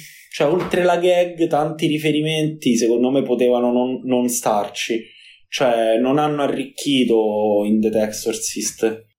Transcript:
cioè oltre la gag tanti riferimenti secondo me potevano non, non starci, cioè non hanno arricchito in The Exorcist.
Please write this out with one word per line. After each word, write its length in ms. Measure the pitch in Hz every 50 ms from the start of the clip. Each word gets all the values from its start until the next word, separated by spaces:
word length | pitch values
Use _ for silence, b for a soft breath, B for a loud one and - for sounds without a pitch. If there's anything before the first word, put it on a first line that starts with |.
| B B B B B B
cioè 160 | B - 156
oltre 360 | 143 170 - - - - 185 180
la 140 | 180 175
gag 500 | 170 175 180 180 175 175 175 165 160 165
tanti 400 | 160 160 147 156 160 156 - 165
riferimenti 920 | 156 151 151 151 156 147 151 151 156 156 156 156 151 - - - 127 117
secondo 320 | 110 123 113 120 120 123 127
me 140 | 139 139 123
potevano 480 | - 123 120 127 123 123 120 120 123
non, 300 | 123 123 123 127 131 123 -
non 240 | 127 127 123 123 120
starci, 720 | 120 - - 127 107 104 101 - - - - - 113 110 110 B B B B B B B B B
cioè 480 | - - 143 123 117 113 113 113 113
non 220 | 127 127 131 139 151
hanno 240 | 151 151 147 147 143
arricchito 1200 | 127 - 135 135 - - - - 147 139 127 123 110 113 113 107 107 107 107 107 107 104 104 104
in 160 | 104 110 110
The 220 | 107 110 107 110 107
Exorcist. 1040 | 107 - - - 113 110 - - - - - - - - - 113 113 110 - - _ _